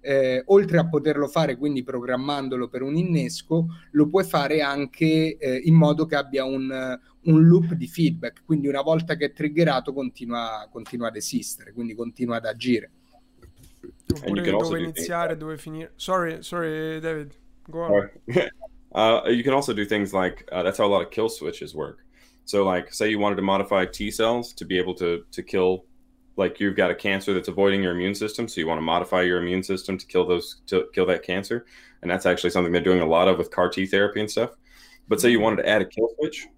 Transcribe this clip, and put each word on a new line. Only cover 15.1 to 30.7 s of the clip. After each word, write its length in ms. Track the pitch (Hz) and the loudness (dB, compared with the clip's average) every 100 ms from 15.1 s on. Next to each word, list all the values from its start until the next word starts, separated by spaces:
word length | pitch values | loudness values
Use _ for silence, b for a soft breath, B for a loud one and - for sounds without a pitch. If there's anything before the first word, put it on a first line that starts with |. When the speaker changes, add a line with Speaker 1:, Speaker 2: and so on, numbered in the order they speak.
| 170 170 | -4 -4
Speaker 2:
like 100 | 160 | -6
Speaker 3:
dove 180 | 156 151 | -10 -12
finire. 340 | 160 156 165 - | -12 -14 -14 -12
Sorry, 460 | - 185 170 165 | -2 -2 -2 -6
sorry, 580 | - 175 160 156 160 160 | -8 -6 -4 -4 -6 -6
David, 360 | 160 156 143 - - - - | -6 -8 -10 -18 -20 -20 -14
go 120 | 160 | -8
on. 80 | 170 104 98 - - | 0 0 0 -14 -2
Speaker 2:
Sorry. 240 | 156 - | 0 0
<laughs> 140 | - - - - | -8 -20 -20 -6
Uh, 280 | - 113 117 - | 2 4 4 2
you 160 | 120 | 0
can 100 | 131 | 2
also 200 | 135 139 | 0 0
do 120 | 104 101 | -4 -2
things 260 | 104 98 | 0 0
like, 360 | 98 90 - - | 0 0 -4 -8
uh, 120 | 92 | -2
that's 140 | 90 98 | -2 2
how 60 | 104 | 2
a 20 | |
lot 160 | 98 | 2
of 80 | 85 | 0
kill 160 | - 113 | -2 -2
switches 460 | - 80 - 76 78 | -2 -8 -10 -12 -10
work. 300 | 71 73 _ b b b - | -10 -12 _ b b b -4
So, 180 | 101 | 0
like, 280 | 95 90 - | 2 0 -4
say 160 | - 107 | -2 0
you 100 | 107 | 2
wanted 160 | 104 98 | 0 0
to 80 | |
modify 420 | 95 98 98 98 90 | 2 0 2 0 0
T 240 | - 104 | -4 -6
cells 440 | - 113 120 117 | 0 0 0 -4
to 120 | - 82 | -14 -2
be 140 | 90 | -2
able 160 | 90 90 | -2 -2
to, 280 | 87 85 - | -2 -4 -8
to 140 | - | -14
kill, 420 | 90 98 92 92 _ - _ _ _ - | -4 0 2 0 _ -20 _ _ _ -2
like, 240 | 92 - | -2 0
you've 180 | 101 95 | -2 2
got 120 | 92 | 0
a 60 | 85 | 0
cancer 380 | 104 95 101 | -2 -2 0
that's 160 | 95 87 | -2 -2
avoiding 340 | 90 98 98 | 2 2 2
your 80 | 92 | 0
immune 240 | 87 92 98 | -2 -4 -4
system, 320 | 107 - 117 | -6 -6 -8
so 120 | - | -4
you 60 | 80 | -2
wanna 160 | 80 | -2
modify 400 | 80 85 90 92 | 0 0 0 0
your 180 | 90 90 | 2 0
immune 220 | 87 92 | 0 -4
system 360 | 92 95 - 92 | -2 -6 -4 -8
to 80 | - | -2
kill 180 | 92 87 | 0 2
those, 360 | 87 - - | 0 -2 -18
to 200 | - | -2